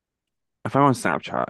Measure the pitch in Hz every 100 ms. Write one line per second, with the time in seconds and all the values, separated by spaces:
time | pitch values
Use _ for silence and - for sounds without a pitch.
0 | _ _ _ _ _ _ - 135 143 120
1 | 95 73 - -